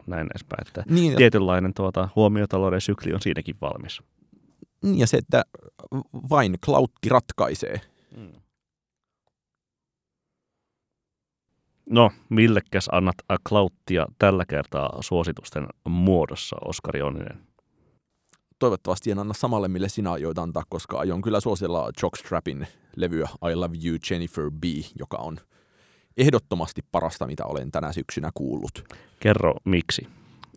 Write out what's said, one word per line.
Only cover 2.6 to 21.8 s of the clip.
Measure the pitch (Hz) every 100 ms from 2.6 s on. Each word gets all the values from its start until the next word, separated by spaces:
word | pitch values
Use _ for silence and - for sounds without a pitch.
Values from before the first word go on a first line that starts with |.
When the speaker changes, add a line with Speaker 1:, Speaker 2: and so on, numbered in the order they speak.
| 95 92
Speaker 1:
sykli | - 101 87
on | 90
siinäkin | 101 80 78 78
valmis. | 71 - - - _ _ _ _ _ _ - _
Speaker 2:
Niin, | 202 185
ja | 117
se, | 127
että | - 127 - - - _ - 135 - 127 131
vain | 147 196 185 -
klautti | 139 131 - 113
ratkaisee. | 123 - - 62 76 - 101 - _ _ -
Speaker 1:
Mm. | 98 - _ _ _ _ _ _ _ _ _ _ _ _ _ _ _ _ _ _ _ _ _ _ _ _ _ _ _ _ _ _ _ _ _ _ -
No, | 117 113 - _
millekäs | 110 113 104 - 98 -
annat, | 90 92 87 -
äh, | 95 -
klauttia | 104 95 - - 90 78 -
tällä | 101 95 87
kertaa | 73 69 71 69 69
suositusten | - 87 85 - - 76 73 - -
muodossa, | 87 92 90 76 - - - -
Oskari | - - 69
Onninen? | 71 73 - - _ _ _ _ _ _ _ _ _ _ _ _
Speaker 2:
Toivottavasti | 127 95 - 92 -
en | 98
anna | 104
samalle, | 101 123 113 95
mille | 92 98
sinä | - 101
aiot | 85 78 82
antaa, | 87 80 78
koska | 82 - 82
aion | 90 90
kyllä | 104 107
suosella | 113 95 92 85